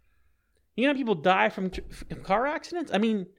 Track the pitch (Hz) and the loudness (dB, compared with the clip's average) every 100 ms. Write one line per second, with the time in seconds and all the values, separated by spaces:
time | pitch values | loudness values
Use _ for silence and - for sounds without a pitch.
0 | _ _ _ _ _ _ _ - 269 269 | _ _ _ _ _ _ _ 0 2 2
1 | 233 175 180 190 214 202 185 - - - | 0 2 4 4 2 0 -4 -6 -10 -12
2 | - - - 202 277 311 - 349 294 196 | -12 -8 0 2 2 -2 -6 -6 -2 2
3 | 226 214 180 | 2 0 -4